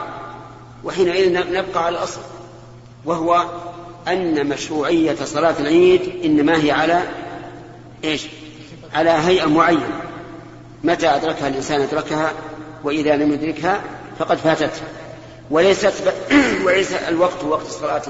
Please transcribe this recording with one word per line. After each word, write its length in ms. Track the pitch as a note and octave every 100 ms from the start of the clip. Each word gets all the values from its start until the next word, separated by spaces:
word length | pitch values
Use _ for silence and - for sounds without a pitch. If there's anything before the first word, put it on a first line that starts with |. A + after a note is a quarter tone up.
| - - - - - - - -
وحينئذ 480 | D#3+ E3 F3+ F3+ F#3+
ن-، 200 | F3 E3+
نبقى 320 | F3+ F#3 F3
على 140 | E3+ E3+
الأصل، 220 | F3+ - - - - - - - - -
وهو 400 | D3 E3+ E3 F3 E3 - - - - - D#3+
أن 400 | F#3+ F3 D3+ C#3+
مشروعية 680 | C#3 - D#3 C#3+ E3+ D#3+ C3+
صلاة 300 | C#3 D3 D#3+ D3+
العيد 400 | C#3+ E3 F3+ F3+ - -
إنما 320 | D#3+ D3+ D3 D#3+
هي 80 | D3
على 320 | C#3 D#3+ F3 - - - - - - - - - -
إيش؟ 220 | D#3 D3 - - - - - - -
على 160 | D#3 E3
هيئة 360 | D#3+ E3 F#3 D#3
معينة، 540 | D#3 E3 D#3+ A#2 - - - - - - - - -
متى 220 | D#3 E3+ E3
أدركها 420 | C#3+ D#3+ D3+ C#3
الإنسان 320 | C3+ C3+ D3
أدركها، 520 | C3+ D#3 D3+ D#3 D#3 D3+ - - - -
وإذا 320 | D3 D#3 D3 D3
لم 160 | D3+
يدركها 480 | C#3+ D#3 D3 E3+ G3+ - - - -
فقد 180 | D#3+ E3
فاتته، 460 | D#3+ D#3 D3 - - - - - - - -
وليست 420 | D3+ G3 F#3 G3+ - F#3
ب-، 260 | F#3 - C#4+
<clears throat> 240 | B3+ F#3+ F#3
وليس 260 | F#3 F#3+
الوقت 520 | F#3 D#3+ E3 F3+ F3+
وقت 220 | D3 D3+ -
صلاة 360 | - D3+ D3+